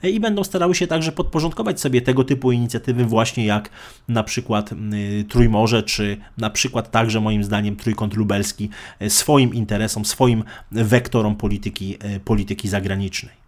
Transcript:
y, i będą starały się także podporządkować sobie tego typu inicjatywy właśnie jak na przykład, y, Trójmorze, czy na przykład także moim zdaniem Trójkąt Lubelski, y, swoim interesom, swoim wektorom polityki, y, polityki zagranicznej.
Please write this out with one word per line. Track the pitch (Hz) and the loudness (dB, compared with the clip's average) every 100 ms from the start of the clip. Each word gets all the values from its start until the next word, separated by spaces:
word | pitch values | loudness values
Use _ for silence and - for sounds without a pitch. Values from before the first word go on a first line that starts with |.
y, | 185 | 0
i | 214 | 0
będą | 220 202 | 0 0
starały | 190 190 175 | 0 0 2
się | 175 175 | 2 2
także | 160 160 | 0 -2
podporządkować | 156 170 160 160 160 220 - | -2 -2 0 -2 -2 -4 -2
sobie | 143 123 | 2 2
tego | 123 127 | 2 2
typu | 131 135 127 | 2 2 2
inicjatywy | 120 120 117 - 120 | 2 0 -2 -2 0
właśnie | 123 113 113 - 107 | 2 2 2 0 0
jak | 104 104 - - - - | 0 -2 -16 -20 -20 -4
na | 117 | -2
przykład, | 110 - - 107 104 | -2 -4 -2 -2 -2
y, | 87 107 104 101 104 104 | -8 -6 -4 -2 -4 -2
Trójmorze, | 123 117 107 110 113 | 4 4 6 4 2
czy | 101 - 104 101 - - | 0 -2 -2 -4 -10 -6
na | 110 | -6
przykład | - 131 123 110 | -2 -2 -2 0
także | 113 113 110 | 2 2 2
moim | 107 107 | 0 0
zdaniem | 101 104 104 101 | 2 0 0 -2
Trójkąt | - 107 107 | -4 -2 -2
Lubelski, | 107 104 101 101 - 104 - - - | 0 0 0 0 -4 -8 -8 -18 -8
y, | 104 | -2
swoim | - - 147 127 | 0 4 4 4
interesom, | 120 107 104 107 - | 0 -2 -2 -2 -4
swoim | 104 - 127 113 107 - - | -6 2 4 4 -2 -10 -10
wektorom | 107 110 120 123 127 107 104 | -2 2 2 2 0 0 0
polityki, | 107 101 104 - 98 98 101 101 | 0 -2 -4 -6 -8 -8 -8 -8
y, | |
polityki | - 110 101 98 101 | 0 0 0 -4 -2
zagranicznej. | 101 98 98 98 - - _ | -2 -2 -2 -2 -6 -12 _